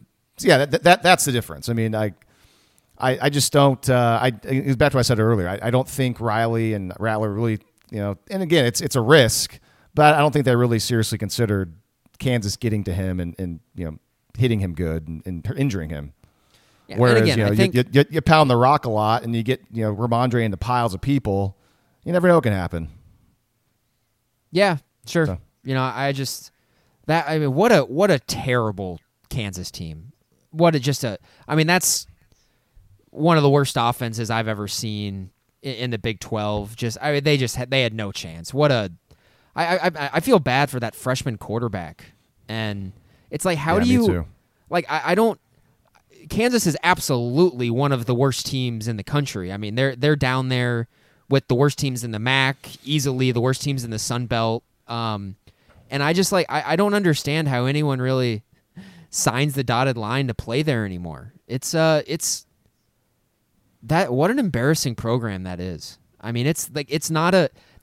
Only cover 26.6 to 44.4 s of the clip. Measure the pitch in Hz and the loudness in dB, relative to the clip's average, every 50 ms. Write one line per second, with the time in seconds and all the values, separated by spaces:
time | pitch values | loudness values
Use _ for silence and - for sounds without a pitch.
26.6 | _ _ _ _ _ _ _ _ _ - 156 170 143 147 160 156 151 139 127 156 | _ _ _ _ _ _ _ _ _ 0 0 0 2 0 0 0 0 0 2 2
27.6 | 214 247 220 156 123 92 127 160 202 196 156 127 - - - - 139 131 123 120 | 4 6 6 4 4 2 0 2 2 2 2 2 -2 -6 -8 -6 -2 0 0 0
28.6 | 113 107 98 98 98 90 85 80 _ _ _ _ _ - - 117 107 101 92 90 | 0 0 -4 -6 -8 -10 -10 -12 _ _ _ _ _ -10 -8 -6 -6 -6 -8 -10
29.6 | 90 - - - 85 80 78 80 90 131 - _ _ _ _ _ _ _ 160 160 | -12 -12 -12 -12 -12 -12 -12 -14 -16 -20 -20 _ _ _ _ _ _ _ -2 2
30.6 | 170 170 160 143 120 143 135 - 135 113 98 - _ _ _ _ _ - 143 160 | 2 4 4 2 0 -2 -2 -2 -4 -6 -8 -8 _ _ _ _ _ -2 0 2
31.6 | 156 160 180 185 - - - - - - - _ _ _ _ _ _ _ _ _ | 2 4 2 2 2 0 -2 -2 -4 -10 -18 _ _ _ _ _ _ _ _ _
32.6 | _ _ _ - - _ _ _ _ _ - - 151 170 165 156 143 139 139 147 | _ _ _ -20 -20 _ _ _ _ _ -6 -2 2 4 4 6 6 6 6 4
33.6 | 143 - - 131 117 120 123 - 123 117 110 117 113 104 113 113 110 110 107 101 | 2 2 0 0 0 0 0 -2 -4 -6 -6 -6 -4 -4 -2 -2 -2 -2 -4 -6
34.6 | 104 98 - - 123 110 104 104 104 101 98 95 92 92 _ _ _ _ _ _ | -6 -6 -6 -6 -6 -6 -6 -6 -6 -6 -8 -8 -12 -14 _ _ _ _ _ _
35.6 | - 135 127 107 127 123 117 101 - 117 107 - - - 113 107 104 104 104 104 | -12 -10 -8 -6 -6 -4 -4 -4 -4 -6 -6 -6 -8 -8 -6 -4 -4 -2 -4 -4
36.6 | 101 107 113 - 123 117 107 - - 151 147 143 139 151 147 135 131 117 - 127 | -6 -8 -8 -6 -6 -6 -6 -4 -4 -2 -2 0 2 2 2 2 2 0 -4 -6
37.6 | 123 123 135 135 123 113 110 110 107 98 - - - 85 80 85 85 - 127 139 | -4 -2 0 0 0 0 -2 -6 -8 -8 -8 -10 -12 -12 -14 -14 -14 -6 0 2
38.6 | 147 143 131 113 101 90 85 - _ _ _ _ _ _ _ _ _ _ - - | 2 4 4 2 0 -4 -8 -14 _ _ _ _ _ _ _ _ _ _ -6 -4
39.6 | 170 170 185 175 156 180 160 151 143 135 - 165 - 269 247 180 127 127 123 139 | -2 0 0 0 0 0 -2 -2 -6 -4 -4 -2 2 4 4 4 4 2 2 2
40.6 | 143 - - 123 117 110 - - - 131 131 - - 131 110 - - - 104 117 | 2 0 -2 -4 -6 -6 -8 -6 -4 -4 -2 -2 -4 -6 -6 -6 -6 -6 -4 -4
41.6 | 120 113 - - 76 76 - - - - _ _ _ _ _ _ _ - 110 113 | -4 -4 -4 -6 -8 -10 -14 -18 -20 -20 _ _ _ _ _ _ _ -10 -8 -6
42.6 | 110 107 101 101 95 95 - - _ _ _ _ _ - - 151 - 185 170 143 | -4 -4 -6 -6 -8 -12 -14 -18 _ _ _ _ _ -10 -8 -4 -2 -2 -2 -2
43.6 | 147 165 175 208 240 247 254 240 226 202 90 87 78 - - _ | 0 0 0 2 4 4 4 4 4 2 0 0 -2 -8 -12 _